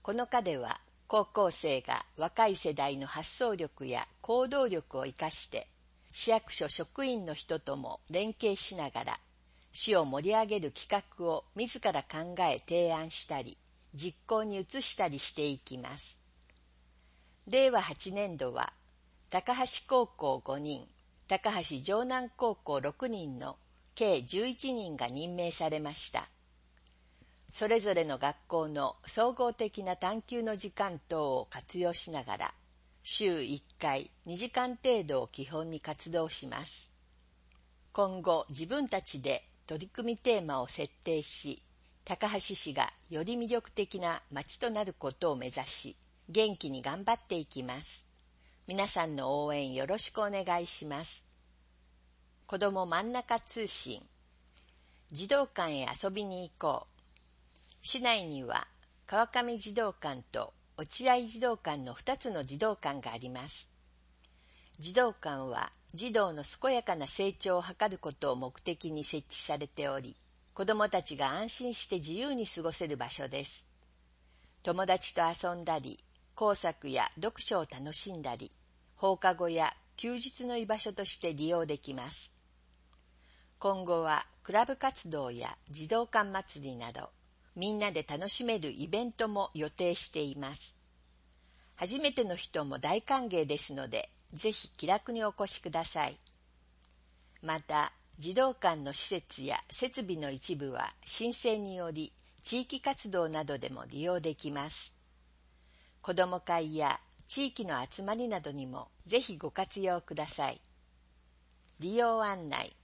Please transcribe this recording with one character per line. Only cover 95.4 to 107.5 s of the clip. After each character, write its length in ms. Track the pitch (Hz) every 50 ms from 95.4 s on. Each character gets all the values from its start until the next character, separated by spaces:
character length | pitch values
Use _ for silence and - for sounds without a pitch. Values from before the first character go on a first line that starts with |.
| 202
し 160 | 196 - -
く 80 | - 175
だ 160 | 151 160 165
さ 220 | - - 165 143
い。 100 | 135 147 - - - _ _ _ _ _ _ _ _ _ _ - _ - _ _ _ _ _ - _ - - -
ま 160 | 156 156 156
た、 340 | 147 - 151 147 147 - - _ _ _ -
児 160 | - 147 170 185
童 220 | 247 262 262 247
館 220 | - - 180 165
の 140 | 151 139 139
施 160 | 135 - -
設 360 | - 196 233 - - - - 131
や 200 | 135 127 - - -
設 320 | - - 247 254 - 262
備 140 | 226 180 180
の 160 | 156 147 139
一 240 | 139 131 - - 175
部 160 | 143 143 135
は 220 | 127 123 127 - - _ -
申 260 | - - - 226 240 233
請 260 | - - 240 220 214
に 160 | 202 196 190
よ 160 | 180 175 165
り、 200 | 156 156 156 - _ _ _ _ _ -
地 200 | - - 233 247
域 200 | 247 - 285 262
活 300 | - 277 262 - - 214
動 180 | 196 180 165 160
な 140 | 156 156 151
ど 160 | 143 143 127
で 100 | 123 117
も 160 | 127 123 123
利 160 | 120 117 139
用 180 | 156 175 180 175
で 140 | 156 160 147
き 160 | - - 143
ま 220 | 143 143 143 151
す。 240 | - - - - - _ _ _ _ _ _ _ _ _ _ _ _ _ _ - - - - - _ _ -
子 100 | - 175
ど 120 | 175 185
も 140 | 180 185 180
会 340 | - - 170 170 160 156 156
や 240 | 156 147 139 - - - _ _ - -
地 200 | - - 269 277
域 180 | 269